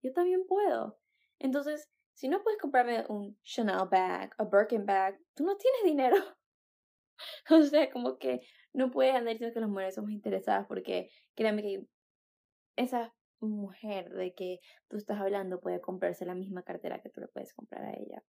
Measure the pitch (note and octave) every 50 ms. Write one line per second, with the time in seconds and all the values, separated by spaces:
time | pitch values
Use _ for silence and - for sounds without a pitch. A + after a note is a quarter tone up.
0 | - B3+ C4 F4 F4 F4+ F#4 F#4 F#4+ - F#4 G4 G#4 F4+ B3 A3+ A3+ A3 - _
1 | _ _ _ _ _ _ _ _ - C4 B3+ C#4+ C#4 D4 D4+ D4+ D4+ _ _ _
2 | _ _ _ - - C4 D#4 G4 - A4+ G#4+ G#4 - C#4+ - B3+ B3 A#3+ A#3 A3
3 | - - G#3+ G#3 G3+ G3+ G#3 _ _ - - - A#3 G#3 F#3 F#3 F#3+ F3+ F#3+ F#3
4 | F#3 F#3 F3+ F3+ F#3+ G3 - - G#3+ - - G3+ G#3+ G#3+ B3 G#3+ G3+ G#3 G3 F#3+
5 | F#3+ F#3+ G3+ - _ _ _ - C#4 F4+ G4+ G4+ - C5 C5+ B4 G#4+ F4 D4+ C#4
6 | C4 B3+ - G4 - - - _ _ _ _ _ _ _ _ _ _ _ _ _
7 | _ _ _ _ - - - - _ - D#4+ D#4+ D4+ C#4+ D4 D4+ D4+ C4 - B3+
8 | A#3+ B3+ C4 - - C4 B3 B3 - - _ _ _ _ _ C#4 C4 C4 B3 C4+
9 | C4 C4 C4 B3 A#3 A#3 A3+ A3+ A#3 A#3 A3+ A#3 A3+ G#3+ G3+ G3 F#3+ F#3+ F#3+ A3
10 | G#3+ G#3 G#3+ G#3 - G#3+ G3 F#3+ F#3+ - G3+ G3 G3 - - F#3+ F#3 - F#3 F3+
11 | F#3 - _ - _ _ _ - A3 A3 G#3+ G#3+ G#3+ G#3 G3 G3 - _ _ _
12 | _ _ _ _ _ _ _ _ _ _ _ _ _ _ _ - B3+ B3 C4 A#3+
13 | A#3 A3+ _ _ _ _ _ _ - A3 G#3+ G#3 G3+ G3 F#3 - - G#3+ G3+ F#3+
14 | F3 - - F#3+ F#3 F#3 F3+ - F#3 F3+ F#3 F3+ _ - - _ _ _ - G#3
15 | G#3 - G#3+ G#3 G3 G3 G3+ G3+ G3 F#3 F#3 F3 - F3+ F3+ F3+ - - F#3+ F3+
16 | F3+ F3 F3 - F3+ F3 F3+ F#3 F#3+ G3 F#3+ F3+ F3+ - F3+ - - - - -
17 | _ - _ - - - _ - - - - - - - - - - - - -
18 | - - - - _ _